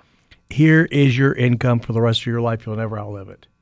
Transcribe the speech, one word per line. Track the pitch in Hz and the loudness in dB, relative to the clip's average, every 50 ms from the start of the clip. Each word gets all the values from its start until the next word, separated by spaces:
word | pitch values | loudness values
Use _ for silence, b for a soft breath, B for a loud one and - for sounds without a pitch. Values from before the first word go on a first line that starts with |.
| b b b b b b b b b _ | b b b b b b b b b _
here | - 127 156 160 160 160 170 - | 0 2 4 6 6 4 4 2
is | 143 143 143 135 117 | 2 2 2 2 2
your | 131 135 139 - | 2 2 0 0
income | - 123 123 123 113 - 123 120 117 | 0 0 0 0 0 0 0 0 0
for | - - | -2 -4
the | 113 113 | -2 0
rest | 117 117 113 - | 0 0 0 -2
of | - | -4
your | 120 117 117 | -4 -4 -4
life. | 117 117 113 113 - | -2 -4 -4 -6 -8
You'll | 113 107 | -10 -8
never | 110 113 107 110 104 | -8 -6 -8 -8 -10
outlive | 104 104 101 98 98 98 | -10 -12 -12 -14 -16 -18
it. | 95 - _ _ _ _ | -20 -20 _ _ _ _